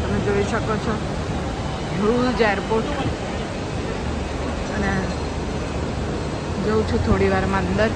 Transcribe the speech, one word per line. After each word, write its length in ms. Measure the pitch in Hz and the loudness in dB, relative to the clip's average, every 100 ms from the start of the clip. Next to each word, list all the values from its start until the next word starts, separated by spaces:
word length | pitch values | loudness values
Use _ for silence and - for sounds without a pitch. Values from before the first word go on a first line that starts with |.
તમે 140 | 190 202 285 | 0 0 2
જોઈ 180 | 403 196 | 2 2
શકો 240 | 226 202 214 240 | 0 0 0 0
છો, 80 | 214 202 - - - - - - - - 180 | -2 -2 -4 -2 -2 -2 -4 -4 -4 -2 0
ભુજ 420 | 208 247 247 214 220 | 2 4 2 4 4
એરપોર્ટ. 380 | 196 196 220 220 - - - - - - - - - - - - - - - - - - 214 | 2 0 0 0 -2 -2 -2 -4 -4 -4 -4 -4 -4 -4 -2 -2 -2 -2 -2 -2 -2 -2 0
અને 180 | 202 196 190 - - - - - - - - - - - - - - - 190 | 0 0 0 -2 -2 -4 -4 -4 -4 -4 -2 -2 -2 -2 -4 -4 -4 -2 2
જઉં 140 | 220 214 | 2 2
છું 100 | 233 - | 2 4
થોડી 240 | 196 196 | 4 4
વારમાં 320 | 190 190 190 185 | 4 2 2 2
અંદર. 180 | 190 220 | 2 2